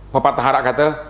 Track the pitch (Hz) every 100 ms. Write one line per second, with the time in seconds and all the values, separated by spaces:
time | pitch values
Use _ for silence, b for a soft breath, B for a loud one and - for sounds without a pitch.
0 | - 135 139 135 127 135 131 123 151 151
1 | B